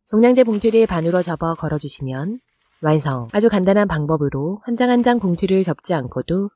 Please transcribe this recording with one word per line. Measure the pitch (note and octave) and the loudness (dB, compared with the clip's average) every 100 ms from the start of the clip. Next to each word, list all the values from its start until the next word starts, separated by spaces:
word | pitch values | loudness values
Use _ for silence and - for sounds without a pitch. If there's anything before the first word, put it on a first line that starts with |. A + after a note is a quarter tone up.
| _ | _
종량제 | G#3 A#3+ B3 | 4 6 6
봉투를 | A#3 G#3 A3+ A3+ A3 | 4 2 2 2 2
반으로 | E3+ E3 F3+ | 0 0 -2
접어 | F3 D#3 E3 | -2 -4 -4
걸어주시면 | E3 D#3 D3+ C#3+ - C3 C3 E3+ B3 _ _ _ _ | -4 -4 -6 -6 -10 -8 -6 -8 -10 _ _ _ _
완성! | D#3 D#3 D3+ B2+ A#2 | 0 0 0 -4 -2
아주 | G#3 A3+ | 0 2
간단한 | G#3 F#3 G3+ G3+ | 2 2 2 0
방법으로 | D#3 D3 D#3+ C#3 C3+ D3+ G3+ | -2 -2 -2 -2 -4 -6 -6
한 | - A#3 | -8 -2
장 | B3 | 2
한 | B3 | 2
장 | A#3+ A#3+ | 2 2
봉투를 | F#3+ E3+ F#3+ F#3+ | 0 -2 0 0
접지 | F3 D3 - | 0 -4 -2
않고도 | D#3+ B2+ B2+ - F3+ G3+ | -4 -2 -6 -4 -4 -4